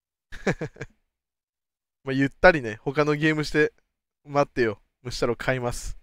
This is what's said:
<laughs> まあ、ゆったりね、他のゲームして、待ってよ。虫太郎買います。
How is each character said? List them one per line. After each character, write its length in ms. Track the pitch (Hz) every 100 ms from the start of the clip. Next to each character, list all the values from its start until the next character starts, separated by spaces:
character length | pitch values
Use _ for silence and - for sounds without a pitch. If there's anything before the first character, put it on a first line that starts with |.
| _ _ _
<laughs> 580 | - 208 - 151 - - _ _ _ _ _ _ _ _ _ _ _
ま 80 | 135
あ、 20 |
ゆ 140 | 135 139
っ 40 |
た 200 | - 185
り 120 | 160
ね、 140 | 113 104
他 220 | 147 135
の 100 | 147
ゲ 180 | 147 156
ー 40 | 151
ム 80 |
し 80 | 147
て、 200 | 151 151 - _ _ _ _
待 240 | 143 143 143
っ 40 |
て 100 | -
よ。 200 | 113 101 _ _
虫 120 | 123
太 140 | - 123
郎 80 | 117
買 220 | - 131
い 20 |
ま 120 | 120
す。 240 | - - -